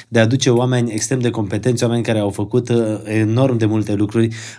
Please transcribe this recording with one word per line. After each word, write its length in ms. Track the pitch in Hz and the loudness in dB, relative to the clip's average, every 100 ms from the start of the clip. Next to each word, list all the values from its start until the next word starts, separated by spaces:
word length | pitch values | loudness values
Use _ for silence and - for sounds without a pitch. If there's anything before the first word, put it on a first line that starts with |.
| - | -2
de 100 | 117 | 2
a 40 | |
aduce 280 | 113 135 131 | 2 2 2
oameni 420 | 120 127 123 120 | 2 2 0 -2
extrem 260 | 107 - 127 | -2 -4 -2
de 100 | 120 | -2
competenți, 520 | 113 98 104 127 117 | -2 -4 -2 0 0
oameni 180 | 120 117 | 0 0
care 160 | 113 107 | 0 0
au 120 | 101 | 0
făcut, 380 | 101 101 123 123 | -2 -2 0 2
uh, 320 | 117 110 107 | 0 0 -4
enorm 520 | 107 110 107 117 131 117 | -2 0 2 2 2 2
de 100 | 107 | 0
multe 280 | 107 104 | 0 0
lucruri, 340 | 101 101 113 113 113 - | -2 0 0 0 -2 -14